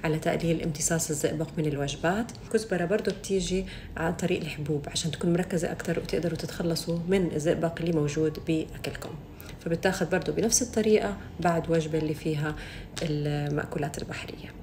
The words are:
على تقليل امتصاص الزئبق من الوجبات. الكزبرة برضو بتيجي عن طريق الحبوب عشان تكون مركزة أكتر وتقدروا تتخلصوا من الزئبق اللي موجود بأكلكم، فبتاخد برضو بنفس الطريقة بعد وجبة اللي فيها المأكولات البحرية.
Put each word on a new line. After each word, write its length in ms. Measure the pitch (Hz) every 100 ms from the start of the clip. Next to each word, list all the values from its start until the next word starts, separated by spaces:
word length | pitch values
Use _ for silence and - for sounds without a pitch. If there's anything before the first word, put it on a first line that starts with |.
على 160 | 160 156
تقليل 440 | 170 165 165 165
امتصاص 460 | 170 147 - 165 -
الزئبق 380 | 147 156 156 160 -
من 80 | 156
الوجبات. 640 | 139 139 147 165 202 226 - -
الكزبرة 400 | 220 220 175 170
برضو 260 | 208 196
بتيجي 540 | 190 - 196 175 185 190 - - -
عن 160 | 165
طريق 280 | 170 175 180
الحبوب 440 | 156 147 147 147 143
عشان 220 | - 160
تكون 220 | 147 175
مركزة 380 | 170 180 175 160
أكتر 280 | - - 170
وتقدروا 380 | - 165 165 160
تتخلصوا 640 | 160 - 170 160 - 170 170
من 240 | 196 170 151
الزئبق 440 | 151 160 165 -
اللي 120 | 165
موجود 480 | 165 147 147 156 151 -
بأكلكم، 640 | 160 - - 139 - - - - - - - 175
فبتاخد 440 | 165 190 185 160
برضو 220 | 180 -
بنفس 300 | 156 214 -
الطريقة 560 | 247 226 214 214 202 196 - -
بعد 320 | 175 165 156
وجبة 260 | 165 156 160
اللي 160 | 156
فيها 420 | 151 160 151 151 151 - - - -
المأكولات 960 | 160 147 147 147 147 147 - 147 147 -
البحرية. 560 | - - - - - -